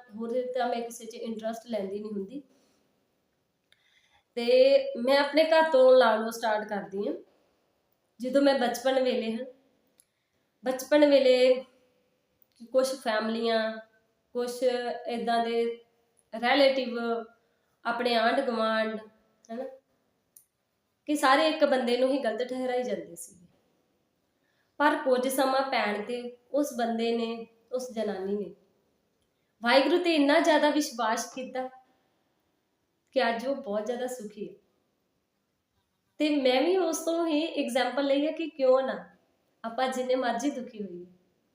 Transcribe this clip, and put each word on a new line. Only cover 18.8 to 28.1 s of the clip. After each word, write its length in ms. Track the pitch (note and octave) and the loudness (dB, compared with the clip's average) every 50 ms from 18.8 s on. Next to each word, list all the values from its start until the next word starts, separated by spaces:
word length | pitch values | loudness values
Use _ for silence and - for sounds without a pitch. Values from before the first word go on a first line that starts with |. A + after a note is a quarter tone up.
| A3 A3 G#3 G#3+ - - _ _ _ _ _ _ _ - A3+ | -2 -4 -6 -10 -12 -18 _ _ _ _ _ _ _ -14 -12
ਹਨਾ, 100 | A#3+ C4+ C4+ C4+ - _ _ _ _ _ _ _ _ _ _ _ - - _ _ _ _ _ _ _ _ _ _ _ _ | -12 -12 -12 -16 -20 _ _ _ _ _ _ _ _ _ _ _ -20 -20 _ _ _ _ _ _ _ _ _ _ _ _
ਕਿ 100 | - D4+ | -4 -2
ਸਾਰੇ 320 | C#4+ C#4+ C4 C4+ D4 D#4+ | 2 4 4 4 4 4
ਇੱਕ 180 | D#4 D4+ D#4 D4 | 2 2 2 2
ਬੰਦੇ 320 | A#3+ C4 B3+ A#3+ A#3+ A#3+ | 2 2 2 2 0 2
ਨੂੰ 140 | B3+ C4 C4 | 2 2 2
ਹੀ 80 | C#4 C4+ | 2 0
ਗਲਤ 300 | B3 A3+ A3 A3+ B3 B3 | -2 -2 -4 -4 -6 -6
ਠਹਿਰਾਈ 340 | B3+ B3+ B3+ B3+ B3 B3 B3 | -6 -6 -4 -4 -2 -4 -4
ਜਾਂਦੇ 320 | - G3 F3 D#3+ E3+ E3+ | -4 -6 -6 -8 -12 -16
ਸੀ। 320 | - - - - - - _ _ _ _ _ _ _ _ _ _ _ _ _ _ _ _ _ _ _ _ _ _ _ _ _ _ | -18 -18 -20 -20 -20 -20 _ _ _ _ _ _ _ _ _ _ _ _ _ _ _ _ _ _ _ _ _ _ _ _ _ _
ਪਰ 180 | - C#4+ D4+ D#4 | 0 2 2 2
ਕੁਝ 320 | D4+ - C4 B3+ B3 B3 | 0 0 0 0 2 0
ਸਮਾਂ 340 | C4+ C4 C#4+ C4+ C4 C4 C4+ | 0 0 0 0 2 2 0
ਪੈਣ 400 | C#4 C4+ C4+ A3+ G#3+ G#3 - G#3 | 0 0 0 -2 0 -2 -2 -4
ਤੇ 360 | G#3 A#3+ B3 B3 A#3+ A#3+ - - _ _ | -6 -8 -8 -8 -10 -12 -14 -18 _ _
ਉਸ 180 | - C#4+ D4 - B3 | -2 -2 -2 -2 -4
ਬੰਦੇ 400 | A#3 A#3 A3+ A3+ A3+ A#3 A#3 A#3 | -4 -4 -4 -2 -2 -2 -2 -2
ਨੇ, 300 | A#3 A3+ A3+ A#3 A3+ A3+ - _ _ _ _ | -2 -4 -6 -6 -10 -12 -16 _ _ _ _
ਉਸ 200 | B3 B3+ B3 B3 | -8 -8 -8 -8
ਜਨਾਨੀ 440 | G#3+ A3+ G#3+ G#3 | -8 -6 -6 -4